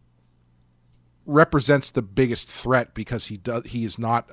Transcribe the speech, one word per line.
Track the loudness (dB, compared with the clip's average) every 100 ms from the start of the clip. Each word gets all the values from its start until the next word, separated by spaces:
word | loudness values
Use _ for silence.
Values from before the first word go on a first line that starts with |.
| _ _ _ _ _ _ _ _ _ _ _ _ 0
represents | 4 6 4 4 2 2
the | -4
biggest | -4 0 0 0 -6
threat | -8 0 0 0
because | -8 -8 -6 -6
he | -8
does, | -6 -6 -6
he | -6
is | -4 -4
not | 0 -2 -2